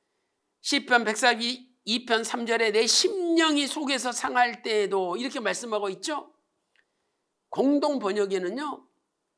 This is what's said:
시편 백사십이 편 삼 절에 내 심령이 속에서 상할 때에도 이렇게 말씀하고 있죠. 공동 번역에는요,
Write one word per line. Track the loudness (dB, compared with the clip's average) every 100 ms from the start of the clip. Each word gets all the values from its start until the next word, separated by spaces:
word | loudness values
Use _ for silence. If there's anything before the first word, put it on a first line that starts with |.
| _ _ _ _ _ _
시편 | -2 -2 2 2
백사십이 | 2 2 2 2 -2 -6 -12 _ -4 -4 0
편 | -2
삼 | 0 -4 -2
절에 | 2 2
내 | 4 4
심령이 | 4 2 0 0 2 4 2 0
속에서 | -2 -2 -2 -2
상할 | -4 -2 2 2 0
때에도 | -2 0 2 0 0 -2
이렇게 | -4 -4
말씀하고 | -4 -4 -4 -4 -4
있죠. | -6 -6 -6 -8 _ _ _ _ _ _ _ _ _ _ _ -10
공동 | 0 2 2 2 0
번역에는요, | -2 0 0 -2 -2 -6 -8 -10 _ _ _ _ _